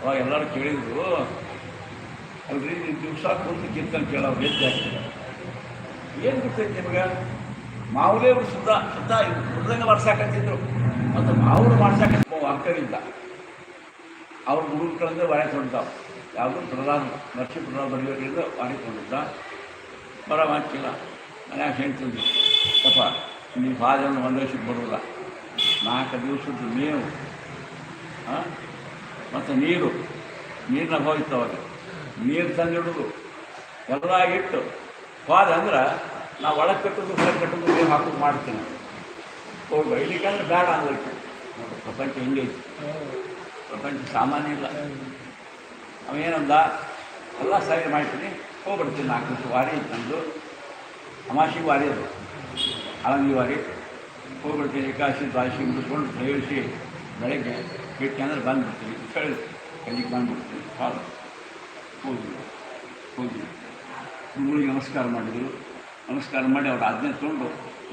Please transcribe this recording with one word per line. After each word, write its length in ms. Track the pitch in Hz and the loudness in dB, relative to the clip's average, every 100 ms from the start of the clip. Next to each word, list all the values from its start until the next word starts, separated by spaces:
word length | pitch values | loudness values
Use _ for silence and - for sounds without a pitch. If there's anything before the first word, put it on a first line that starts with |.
ಅವಾಗ 120 | 135 135 | 2 2
ಎಲ್ಲರೂ 380 | 127 147 151 | 2 0 0
ಕೇಳಿದ್ರು, 600 | 131 143 147 117 127 185 165 127 - - - - - - - - - - - - | -2 -2 -2 -2 -2 0 0 0 -6 -8 -10 -12 -12 -12 -12 -12 -12 -12 -14 -6
"ಅಲ್ರಿ 260 | 139 143 | -4 -4
ನೀವು 280 | 175 165 147 | -4 -4 -4
ದಿವಸ 240 | 156 156 180 | -4 -2 0
ಕುಂತು 480 | 170 165 170 - | 0 0 -4 -4
ಕೀರ್ತನೆ 300 | 151 143 156 | -4 -2 -2
ಕೇಳೋರು 380 | - 139 135 127 | 0 0 0 2
ಎದ್ದು 220 | 135 - | 2 2
ಹಾಕಿದ್ರು. 1600 | 131 120 - - - - - - - - - - - - - 139 226 | 2 2 -2 -4 -6 -8 -10 -10 -10 -10 -10 -10 -10 -10 -10 0 2
ಏನು 120 | 262 | 2
ಗೊತ್ತೈತೆ 400 | 240 220 208 190 | 0 0 -2 -2
ನಿಮ್ಗೆ? 240 | 175 175 185 180 185 - - - - - - | 0 2 2 0 -4 -6 -8 -10 -10 -10 -2
ಮಾವುಲಿ 380 | 120 170 220 254 | 4 6 8 8
ಅವರು 160 | 247 214 | 8 4
ಸುತ್ತ 240 | - 220 | 0 4
ಸುತ್ತ 420 | 214 - - - 226 - - - - | 4 4 -4 2 4 4 2 0 0
ಮೃದಂಗ 260 | 214 233 | 0 2
ಮಾಡ್ಸಾಕತ್ತಿದ್ರು. 720 | 226 208 214 208 123 - - - - - - - - | 6 8 8 4 4 2 2 0 0 2 2 4 2
ಮತ್ತು 260 | - - - | 4 6 8
ಮಾವುಲು 340 | - - 240 | 8 10 10
ಮಾಡ್ಸಾಕತ್ತ 680 | - - 208 - - - - | 10 8 8 8 6 4 2
ಅಂಕಲಿಂದ 500 | 277 139 - - 135 - - - - - - - - - - - - - - - - | 0 0 2 0 0 -4 -6 -12 -14 -14 -16 -18 -18 -18 -18 -20 -20 -18 -18 -10 -2
ಅವ್ರ 180 | 151 | 0
ಹುಡುಗರು 340 | 156 151 170 151 | 0 -2 -2 0
ಕಳೆದ್ರೆ 280 | 170 160 170 | -2 0 4
ಹೊರಗೆ 300 | 147 151 143 | 4 4 0
ಹೊಂಟಾವ." 300 | 127 120 - - - - - | -2 -2 -4 -6 -14 -14 -12
ಯಾವುದು 340 | 110 123 147 120 | -2 -2 -2 -4
ಪ್ರಧಾನ, 420 | 131 139 143 135 - - 127 | -2 2 2 0 -6 -8 -6
ಲಕ್ಷ್ಮೀ 240 | 123 165 | -6 -4
ಪ್ರಧಾನ 240 | 131 131 135 | -6 -4 -2
ಬರಬೇಕಿದ್ರೆ 680 | 127 139 131 131 127 117 - | -2 -2 -4 -4 -2 -4 -2
ಮಾಡಿಕೊಂಡಿದ್ದ, 540 | 123 - 113 107 101 127 151 - - - - - - - - - - | -4 -4 -6 -8 -4 -4 -4 -8 -12 -12 -12 -14 -16 -16 -16 -14 -2
ಬರ 160 | 156 | 4
ಮಾಡ್ತಿಲ್ಲ. 420 | 156 151 143 135 127 - - - - - - | 4 4 0 -4 -4 -6 -10 -12 -14 -14 -10
ಮನ್ಯಾಗ 180 | 139 147 | -2 -2
ಹೇಳ್ತಿದ್ದೆ, 480 | 117 139 127 131 113 - - - - - - - | 0 -2 -2 -4 0 2 4 6 6 6 6 8
"ಯಪ್ಪ, 120 | - - - - - - 123 | 8 6 2 -6 -10 -8 0
ನೀ 160 | 131 | 0
ಫಾದರ್ನ 520 | 117 123 139 139 135 127 | 4 4 6 4 2 2
ಒಂದೇ 160 | 131 | 2
ವರ್ಷಕ್ಕೆ 260 | 135 123 107 | 0 -2 -2
ಬರೋಲ್ಲ, 260 | 120 120 - - - - - - - 135 131 | -2 -2 -4 -4 -10 -10 -12 -10 0 2 4
ನಾಲ್ಕು 420 | 127 123 131 127 127 | 2 0 0 -2 -2
ದಿವಸದ್ದು 500 | 139 135 127 120 120 | -2 -2 -4 -2 2
ಮೇವು, 280 | 302 - 165 - - - - - - - - - - - 113 | 2 2 -2 -6 -10 -12 -12 -12 -12 -14 -14 -12 -12 -10 -6
ಆ, 140 | 143 170 156 - - - - - - - 135 | -4 -4 -8 -10 -12 -12 -14 -12 -12 -8 -6
ಮತ್ತು 180 | - | 0
ನೀರು, 320 | 135 151 175 - - - - - - - - - | 2 4 4 2 0 -6 -10 -12 -12 -12 -12 0
ನೀರಿನ 220 | 135 165 | 0 2
ಅಭಾವ 200 | 156 143 | 2 4
ಇತ್ತು 220 | 151 - 131 | 2 2 0
ಅವಾಗ, 140 | 117 - - - - - - - 120 | 0 -4 -10 -12 -12 -12 -12 -2 0
ನೀರು 300 | 156 175 170 | 2 2 2
ತಂದಿಡೋದು 680 | 170 170 165 151 - - - - - - - - - | 2 2 0 -2 -4 -6 -12 -14 -14 -16 -16 -14 -2
ಎಲ್ಲ 280 | 135 170 185 | 0 4 6
ಇಟ್ಟು 420 | 180 185 - 131 120 - - - - - - | 6 4 2 0 -2 -6 -12 -14 -16 -14 6
ಹೋದ 260 | 175 196 | 8 10
ಅಂದ್ರೆ 600 | 165 202 147 131 - - - - - | 6 6 6 4 2 -4 -8 -10 -2
ನಾ 80 | 147 | 0
ಒಳಗೆ 320 | 151 165 196 | 4 6 4
ಕಟ್ಟೋದು, 320 | 202 - - | 2 -2 -2
ಹೊರಗೆ 260 | 170 175 160 | 4 4 4
ಕಟ್ಟೋದು, 260 | 170 175 170 | 0 2 4
ಮೇವು 220 | 160 165 | 6 8
ಹಾಕೋದು 300 | 147 156 139 | 6 4 2
ಮಾಡ್ತೀನಿ." 400 | 143 143 - 107 85 - - - - - - - - - - | 2 2 -2 -6 -6 -10 -12 -14 -14 -14 -14 -14 -14 -14 0
ಹೋಗಿ 200 | 151 156 | 2 4
ಬೈಲಿಕ್ಕಂದ್ರೆ 540 | - 190 180 196 202 | 2 2 0 0 0
ಬೇಡ 220 | - 175 180 | 2 4 6
ಅಂದ್ರೆ 280 | 156 147 | 4 2
ನೋಡು, 880 | 131 - - - - - - 120 113 | -2 -4 -8 -12 -12 -12 -12 -10 -10
ಪ್ರಪಂಚ 340 | - 120 135 135 | -10 -4 -4 -2
ಹಿಂಗೆ 220 | 127 135 | 0 0
ಐತಿ. 240 | 123 - - - 147 156 143 127 - - - - - | 0 -6 -12 -10 -8 -6 -6 -6 -8 -10 -12 -14 -12
ಪ್ರಪಂಚ 420 | - 143 135 120 | -8 -6 -6 -2
ಸಾಮಾನ್ಯ 420 | 117 127 143 151 | 2 2 2 -2
ಇಲ್ಲ. 140 | 143 135 151 147 135 131 131 123 - - - - - - - - | -2 -4 -4 -6 -8 -10 -12 -14 -16 -18 -16 -16 -16 -16 -14 -8
ಅವ 80 | 143 | -2
ಏನಂದ, 340 | 165 160 143 151 160 - - - - - - - | 0 0 6 8 8 2 -6 -10 -12 -14 -12 -4
"ಎಲ್ಲ 180 | - 196 | 2 2
ಸರಿ 320 | - 165 151 | 4 2 4
ಮಾಡ್ತೀನಿ, 500 | 147 143 131 196 180 - - | 2 0 -4 -6 -8 -12 -10
ಹೋಗ್ಬಿಡ್ತೀನಿ, 440 | - 196 147 135 131 | -4 -2 0 -2 0
ನಾಲ್ಕು 200 | 120 - | 0 0
ದಿವಸ 240 | 127 127 | -4 0
ವಾರಿ 240 | 123 135 151 | 2 2 0
ಇತ್ತು 180 | - | -4
ನಂದು, 240 | 117 117 160 160 - - - - - - - - - - | -6 -4 -4 -4 -8 -12 -14 -14 -14 -16 -16 -16 -14 -2
ಅಮಾವಾಸ್ಯೆಗೆ 380 | 135 160 170 160 | 2 2 2 2
ವಾರಿ 200 | 139 143 | 4 4
ಅದು, 160 | - - - - - - - - - - - 123 | 0 -4 -8 -10 -10 -10 -4 -2 -2 -6 -4 2
ಆಳಂದಿ 280 | 139 139 | 4 4
ವಾರಿ, 200 | 131 123 - - - - - - - - 135 | 4 4 0 -2 -8 -10 -14 -14 -16 -14 -8
ಹೋಗ್ಬಿಡ್ತೀನಿ, 460 | 147 147 143 135 135 | -4 -2 0 0 -2
ಏಕಾದಶಿ 420 | - 143 135 143 | 0 0 2 0
ದ್ವಾದಶಿ 340 | 123 127 123 | 2 0 0
ಮುಗಿಸ್ಕೊಂಡು 560 | 131 127 123 147 143 - | 0 0 0 -2 -2 -2
ದಯವಿಸಿ 600 | 131 143 127 139 113 - - - - - | 0 0 0 -2 -2 -6 -10 -12 -12 -6
ಬೆಳಗ್ಗೆ 320 | 120 143 120 117 170 - - - | -2 -2 -2 -4 -6 -10 -10 -4
ಬಿಟ್ಟು 220 | 135 135 | -4 -2
ಅಂದ್ರೆ 180 | 139 147 | -2 -2
ಬಂದ್ಬಿಡ್ತೀನಿ" 560 | 120 135 113 - 110 113 | 0 0 0 -6 -8 -8
ಅಂತ 220 | 117 160 | -6 -4
ಹೇಳಿ, 160 | 151 - - - - - 117 | -2 -4 -8 -12 -14 -12 -8
ಅಲ್ಲಿಗೆ 240 | 120 120 | -6 -2
ಬಂದ್ಬಿಡ್ತೀನಿ. 680 | 123 117 104 - - - - | 0 0 -2 -6 -10 -10 -6
ಹೌದು, 460 | 123 - - - - - - - - - - - 135 | -4 -4 -8 -14 -14 -16 -16 -16 -16 -16 -16 -10 -6
ಹೋಗಿ, 300 | 123 104 90 - - - - - - - - | -6 -6 -10 -12 -14 -14 -14 -14 -16 -14 -8
ಹೋಗಿ 220 | 123 110 - - - - - - - - - 135 | -6 -6 -10 -12 -14 -16 -14 -12 -12 -14 -12 -2
ಗುರುಗಳಿಗೆ 340 | 139 147 139 | 0 2 2
ನಮಸ್ಕಾರ 320 | 135 131 143 | 0 -2 -2
ಮಾಡಿದರು. 680 | 123 117 110 117 131 - - - - - - | 0 -2 -2 -4 -6 -8 -12 -14 -16 -16 -6
ನಮಸ್ಕಾರ 280 | 139 135 135 131 | -6 -2 0 4
ಮಾಡಿ 220 | 139 139 | 4 4
ಅವ್ರ 160 | 123 | 2
ಆಜ್ಞೆ 280 | 113 110 143 | 2 2 -2
ತೊಗೊಂಡು 320 | 131 147 151 123 - - - - | -2 -2 -2 -4 -6 -12 -14 -4